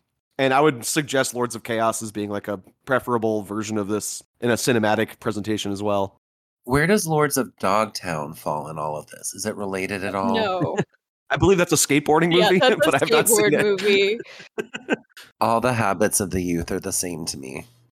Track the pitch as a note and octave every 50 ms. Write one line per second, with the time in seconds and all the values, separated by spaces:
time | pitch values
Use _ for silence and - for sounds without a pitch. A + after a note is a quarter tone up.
0 | _ _ _ _ _ _ _ - C3+ C3+ C3 C#3 D3+ D#3 C3+ A#2 - - - D#3+
1 | D3 - C3+ C3+ C3 - - B2 B2 A#2+ A2 G#2+ - - A2+ A2 A2+ A2+ G#2+ -
2 | A2 G#2+ G2+ G#2+ G#2 G2+ G#2 G2+ - - G2+ F#2 - - _ _ - - C3 A#2+
3 | - B2+ A#2+ A2+ A2 A2 A2 G#2+ G2 F2+ G2+ A2 G#2+ G#2+ A2 G#2+ G2+ F#2+ G#2+ G#2
4 | - - - - - _ _ - - A#2+ A2+ G#2 - C#3+ B2 A2+ G#2+ G#2 G#2+ A2
5 | A2 - - - - A#2 G2+ G#2+ F#2 G#2+ G#2+ G2+ - G2+ G2+ G2 G#2 G#2 G2+ G2
6 | G2 F#2+ _ _ _ _ _ _ _ _ _ _ - B2 B2+ C#3+ D#3 E3+ G#3+ G#3+
7 | E3 D#3+ D#3+ D3+ D3 C#3+ - C3+ A2+ - - - - F#2+ G2 G#2+ A2 - - -
8 | - F2+ E2 D2+ D2 D2+ D#2+ - - E2 D2+ D2+ D2 D#2 D#2+ D#2 D2+ D2+ D2+ D2+
9 | D2+ - - - - - - G2 G2 G#2+ F#2+ F#2 G#2 G2 F#2+ F#2+ F#2 - G2+ F#2+
10 | F#2 G2+ F#2+ G2 F#2+ F#2+ - A3+ A3 F#3+ F#3 F3+ E3 - - G#3 - _ _ _
11 | _ _ _ _ _ - C3+ C#3+ D#3+ F3+ G3 F3 F3 - D#3 D3 - - C#3 D3+
12 | D3 - D3+ D#3+ E3+ F3 E3 F3+ - G3 F#3 F#3+ - - - - - - C#3 C#3
13 | - - A3+ - - - A#3+ G#3 G#3+ G#3 D3 - - G#3 G3 F#3 G3+ G#3 G3+ G3
14 | G3+ G3 A3 A#3+ - - - - - - - - - - - - - - D4+ -
15 | - _ - - - - _ - G#2+ A2+ A2+ A2+ A#2 B2+ B2 A2+ A2 G2 G2 E2+
16 | G#2+ F#2+ - - G#2 E2+ F2+ F#2+ F2+ F2 E2+ E2+ E2 - G2+ F2+ E2 F#2+ F2+ -
17 | F2+ F2+ E2+ D#2 E2+ - - C#2 C2 C2 C2+ D#2+ - - _ _ _ _